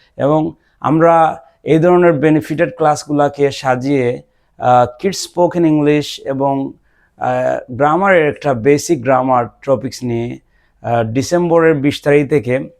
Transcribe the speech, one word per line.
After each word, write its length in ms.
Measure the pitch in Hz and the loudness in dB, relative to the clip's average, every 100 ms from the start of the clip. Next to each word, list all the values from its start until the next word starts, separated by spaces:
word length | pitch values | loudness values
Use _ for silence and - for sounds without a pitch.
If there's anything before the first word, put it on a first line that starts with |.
| _ - | _ -4
এবং 340 | 135 156 160 - _ _ | 0 0 -2 -6 _ _
আমরা 640 | 127 160 170 165 160 - - _ | -2 2 4 4 2 -2 -12 _
এই 160 | - 160 | -2 2
ধরনের 340 | 175 175 175 | 4 4 4
বেনিফিটেড 600 | 151 156 156 151 156 170 - | 2 2 0 0 -4 -4 0
ক্লাসগুলোকে 760 | 151 147 - 147 143 143 139 | 0 0 -2 -2 0 0 -2
সাজিয়ে, 680 | - 135 127 131 143 120 - - _ _ - | -2 -4 -2 0 0 0 -4 -10 _ _ -4
আহ, 280 | 120 123 120 - | 2 4 2 -2
কিডস 180 | 196 - | -6 -6
স্পোকেন 480 | - 170 175 175 165 | -6 0 0 2 2
ইংলিশ 560 | 151 147 147 143 - - | 2 2 0 -2 -8 -8
এবং, 480 | 135 139 139 139 - _ _ _ - | -4 -2 -2 -6 -12 _ _ _ -8
আহ, 580 | 123 127 127 127 - 117 | -4 -2 -2 -4 -6 -2
গ্রামারের 520 | 147 165 196 180 147 | 0 2 2 2 2
একটা 260 | - 147 | -2 -4
বেসিক 480 | 120 127 147 - 160 | 0 2 2 0 -2
গ্রামার 440 | 123 131 131 127 110 - 139 | 0 0 2 0 -2 -6 -2
টপিকস 380 | 127 127 - | -2 -4 -8
নিয়ে, 360 | 123 117 117 131 _ _ _ _ | -6 -4 -6 -10 _ _ _ _
আহ, 220 | 113 120 | -4 -2
ডিসেম্বরের 720 | 117 123 131 175 175 165 160 147 | -2 -4 -2 -2 2 2 2 2
বিশ 260 | 143 135 | 0 -2
তারিখ 280 | 147 147 139 | 0 0 2
থেকে 400 | 151 117 131 160 - | -2 -2 -4 -6 -16